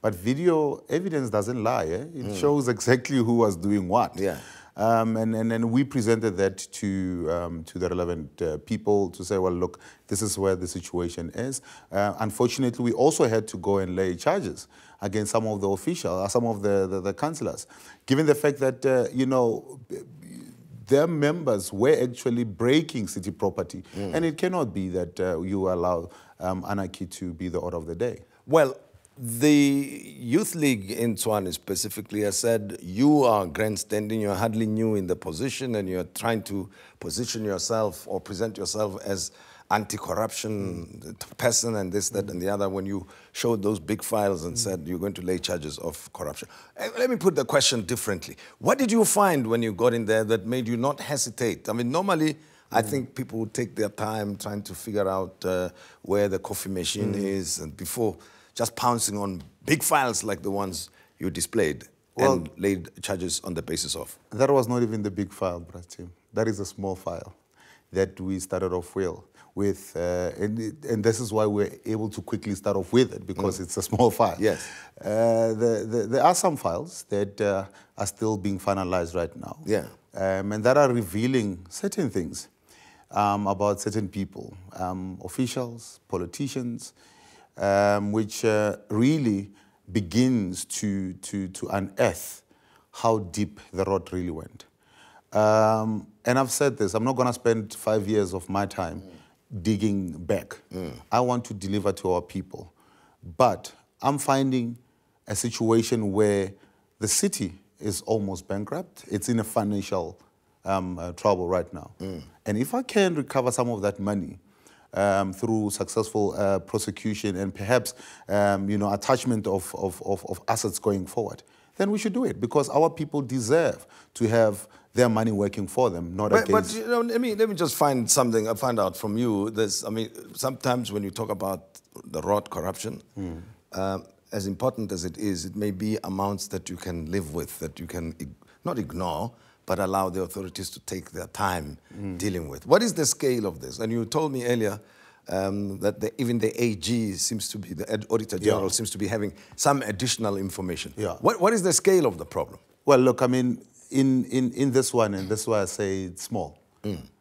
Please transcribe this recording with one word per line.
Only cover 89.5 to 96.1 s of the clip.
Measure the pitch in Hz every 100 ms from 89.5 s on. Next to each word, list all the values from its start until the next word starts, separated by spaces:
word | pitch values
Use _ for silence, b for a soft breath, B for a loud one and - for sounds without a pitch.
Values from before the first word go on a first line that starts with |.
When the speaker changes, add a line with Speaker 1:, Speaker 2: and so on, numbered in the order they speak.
| b b b -
Speaker 1:
begins | 92 90 104 127 123 95 87
to, | - - 107 98 92
to, | 90 - 101 95
to | 95 -
unearth | 98 98 - 117 - - - _ b b b b
how | - 117 110
deep | 92 82 104 - -
the | 90
rot | 95 95 90
really | 92 90
went. | 80 - - - _ b b b b _
Um, | 104 107 110 110 110 110 107 -